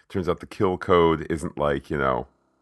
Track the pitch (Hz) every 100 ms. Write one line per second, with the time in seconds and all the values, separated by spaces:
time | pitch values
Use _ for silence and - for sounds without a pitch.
0 | _ 98 85 82 - - 98 90 - 90
1 | 85 78 76 82 87 - 73 69 - 76
2 | 67 62 65 _ _ _